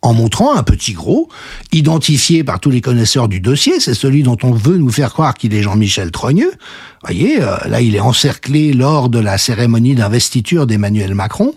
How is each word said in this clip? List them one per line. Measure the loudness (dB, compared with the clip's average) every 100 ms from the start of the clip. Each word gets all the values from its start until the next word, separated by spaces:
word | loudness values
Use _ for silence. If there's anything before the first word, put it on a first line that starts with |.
en | 2 2
montrant | 0 2 2 2
un |
petit | 0 0 -2
gros, | -6 -2 -2 -2 -10 -18 -18 -4
identifié | 0 2 2 0 0 2 0
par | 0 -2
tous | 0
les | 0
connaisseurs | 0 0 2 0 0
du | -2
dossier, | 0 0 0 0
c'est | 0
celui | -2 2 2
dont | 2 0
on | 0
veut | 2 2 2
nous | 2
faire | 0 -2
croire | 0 -2 0
qu'il | -2
est | 0
Jean-Michel | 0 2 0 -2 -4
Trogneux. | -6 0 0 0 -4 -18 -20 -20 -20
Voyez, | -8 -2 0 0
euh, | -2 -4 -4
là, | 0
il | 2 2
est |
encerclé | 2 2 0 -2 -2 0 2
lors | 2 2 2 2
de | 0
la | 0 -2
cérémonie | -2 0 2 2 2
d'investiture | 2 2 0 0 -2 0 0 0
d'Emmanuel | 0 0 -2 -2
Macron. | -4 -4 -2 -2